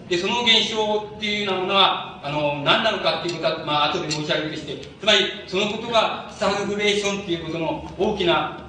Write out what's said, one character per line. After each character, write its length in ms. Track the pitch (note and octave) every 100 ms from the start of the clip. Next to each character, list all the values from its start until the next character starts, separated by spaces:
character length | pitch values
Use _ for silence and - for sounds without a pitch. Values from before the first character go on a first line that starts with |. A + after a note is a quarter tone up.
| -
で、 100 | F3
そ 80 | G3
の 160 | A#3+
現 260 | A#3 A3 G#3
象 380 | A3 G#3+ G#3+ G#3 G#3+
っ 40 |
て 60 | G#3+
い 160 | G#3
う 40 | G3+
よ 60 |
う 20 |
な 60 | F#3
も 60 | F3+
の 60 |
は、 520 | G3 F#3 - - - C#3+
あ 40 |
の、 320 | D3 D3 D3
何 180 | C#3+ G3
な 80 | A3+
の 80 | F#3+
か 220 | F#3+ D#3+
っ 20 |
て 60 | E3+
い 40 |
う 40 | D#3
こ 60 |
と 40 | E3
は、 180 | D#3
ま 200 | D3 D3
あ、 80 | D3+
後 100 | F3+
で 80 | D3+
申 140 | D3+
し 40 | D3+
上 60 | D#3
げ 60 | D3+
る 40 |
と 60 | -
し 100 | -
て、 100 | - - -
つ 60 | G#3
ま 60 |
り、 60 | G3+ - - -
そ 100 | F#3
の 80 | G#3
こ 120 | A3
と 140 | A#3
が 360 | A3+ - - -
ス 60 | -
タ 80 | G3
グ 260 | G3+ G3+
フ 20 | G3+
レ 100 | G#3
ー 100 | G3+
シ 100 | G3+
ョ 140 | G3
ン 20 |
っ 20 |
て 80 | F3
い 80 | E3+
う 40 |
こ 80 | D#3+
と 60 | D#3+
の 280 | D#3 C3+ - -
大 220 | G#3 G3
き 60 |
な、 420 | F3 D#3+ - -